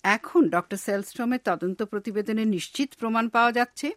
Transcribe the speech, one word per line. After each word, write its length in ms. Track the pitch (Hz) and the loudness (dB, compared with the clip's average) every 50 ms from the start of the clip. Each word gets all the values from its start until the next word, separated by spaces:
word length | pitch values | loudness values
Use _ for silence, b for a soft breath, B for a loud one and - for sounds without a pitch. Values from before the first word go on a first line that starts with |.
| - | 0
এখন 460 | 196 208 226 - - - 349 285 170 | 0 0 0 -2 2 4 4 4 4
ডক্টর 280 | - 175 - - 202 190 | 4 0 -2 -2 -6 -6
সেলস্ট্রমের 600 | - - 202 202 202 - - - 240 240 254 247 - | -4 -2 -2 -2 -4 -6 -8 -6 -2 -2 -2 -2 0
তদন্ত 400 | 214 175 160 180 185 190 - 220 | -2 -2 0 -2 -4 -4 -4 -4
প্রতিবেদনে 640 | 208 - 208 202 233 196 214 202 214 220 220 220 | -4 -4 -6 -6 -4 -4 -4 -2 -2 -2 0 0
নিশ্চিত 440 | 220 202 175 - - - - 285 269 - - | 0 0 0 -2 -6 -4 -4 -4 -4 -4 -6
প্রমাণ 300 | 233 226 226 226 226 233 | -4 -2 0 0 0 2
পাওয়া 220 | - 233 233 240 | 2 4 4 4
যাচ্ছে। 400 | 226 240 240 - _ - - 285 427 | 4 2 0 -2 _ -6 -6 -6 -6